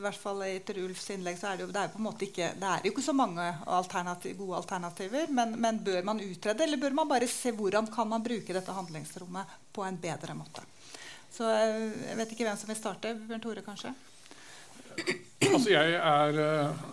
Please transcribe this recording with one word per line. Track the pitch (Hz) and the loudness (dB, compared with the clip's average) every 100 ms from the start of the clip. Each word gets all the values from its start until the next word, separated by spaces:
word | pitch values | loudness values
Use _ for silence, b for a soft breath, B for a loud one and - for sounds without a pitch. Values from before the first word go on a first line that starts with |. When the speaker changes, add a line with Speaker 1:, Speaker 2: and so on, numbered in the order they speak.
Speaker 1:
hvert | 202 196 | -4 -4
fall | 208 202 | -4 -2
etter | 190 190 185 202 | -2 -4 -4 -4
Ulfs | 185 185 - 196 | -4 -6 -6 -4
innlegg, | 180 175 | -4 -4
så | 208 | -4
er | 185 | -4
det | 180 | -4
jo, | |
det | 190 | -2
er | 175 | -2
jo | 185 | -2
på | |
en | 220 | -4
måte | 220 202 | -2 -6
ikke, | - 175 - | 0 -2 0
det | 190 | 0
er | 170 | 2
jo | 196 | 2
ikke | 254 269 | 0 2
så | 269 | 4
mange | 233 170 175 165 - | 4 2 -2 -4 0
alternativ-, | 180 180 190 175 180 185 185 | 2 2 -2 -2 -4 -6 -8
gode | 196 175 | -4 -4
alternativer, | - 185 175 165 190 254 330 | -2 -4 -4 -6 -4 -2 0
men, | 262 226 226 | 2 2 2
men | 233 220 | 0 2
bør | 185 185 | 0 0
man | 185 220 | 0 -2
utrede, | 196 175 208 214 311 | -4 -4 -2 2 2
eller | 294 | 2
bør | 285 | 2
man | 269 311 | 2 4
bare | 262 254 | 4 2
se | - 254 | 0 -2
hvordan | 214 202 202 226 | 0 2 2 2
kan | - 220 | 0 0
man | 226 | 0
bruke | 226 233 - | 0 -4 -2
dette | 185 185 190 | -4 -4 -6
handlingsrommet | 180 156 151 - 180 180 190 B - | -6 -8 -10 -12 -10 -8 -10 B -14
på | - 190 | -6 -4
en | 185 | -4
bedre | 175 147 160 156 | -4 -6 -6 -8
måte? | 151 - - B B B B B B | -10 -14 -16 B B B B B B
Så, | - 226 | -2 2
eh, | 220 220 220 220 214 - | 6 4 2 -2 -4 -6
jeg | 226 | -4
vet | 226 226 | -4 -2
ikke | 226 | -2
hvem | 208 | -2
som | - | -4
vil | 220 | -4
starte. | 214 190 214 233 | -4 -4 -4 -6
Bjørn | 220 226 | -6 -8
Tore, | 226 208 | -6 -8
kanskje? | 196 202 - 262 - - B B B B B - - - - - - - 392 | -8 -10 -10 -10 -14 -20 B B B B B -18 -14 -6 -4 -4 -6 2 6
Speaker 2:
Altså, | 349 233 | 6 8
jeg | 170 160 170 | 8 8 6
er, | 165 147 151 151 | 6 6 6 6
eh, | 151 156 147 156 - | 4 4 2 -2 -8